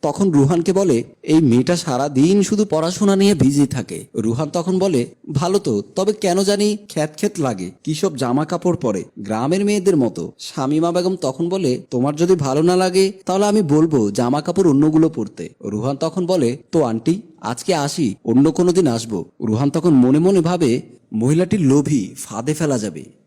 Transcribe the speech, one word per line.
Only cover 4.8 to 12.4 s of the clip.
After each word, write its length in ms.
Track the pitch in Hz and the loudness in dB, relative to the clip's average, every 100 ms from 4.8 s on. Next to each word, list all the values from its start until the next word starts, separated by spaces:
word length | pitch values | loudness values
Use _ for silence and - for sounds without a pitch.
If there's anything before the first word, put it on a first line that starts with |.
| 196 143 117 - - | 0 0 -2 -10 -6
"ভালো 260 | 139 175 196 | -4 0 0
তো, 240 | - 104 101 | 0 -2 -4
তবে 180 | - 196 | -2 -2
কেন 300 | 208 190 180 | 0 0 0
জানি 340 | 196 202 208 208 - | 0 2 0 -2 -6
খ্যাত 220 | - 151 - | -6 -6 -4
খ্যাত 180 | 202 202 | -6 -2
লাগে, 300 | 139 98 90 - | -4 -4 -10 -10
কি 100 | - | -6
সব 220 | 156 196 143 | -2 -4 -2
জামা 280 | 123 127 | -2 -2
কাপড় 320 | 156 175 180 170 | -2 -2 -2 -2
পরে, 280 | - 95 - - | -2 -4 -8 -14
গ্রামের 460 | 101 110 135 185 | -8 -4 -2 0
মেয়েদের 320 | 202 208 185 170 | 0 0 2 2
মতো।" 360 | 117 - 82 - | 0 -2 -12 -12
শামীমা 520 | - - 135 151 170 | -14 -6 -2 0 0
বেগম 240 | 175 180 185 | -2 -2 -4
তখন 320 | 139 127 170 | -6 -4 -4
বলে, 340 | 190 160 127 - | -2 -2 -2 -4
"তোমার 260 | 123 135 147 | -2 -2 0
যদি 180 | 175 | 2
ভালো 280 | 180 | 2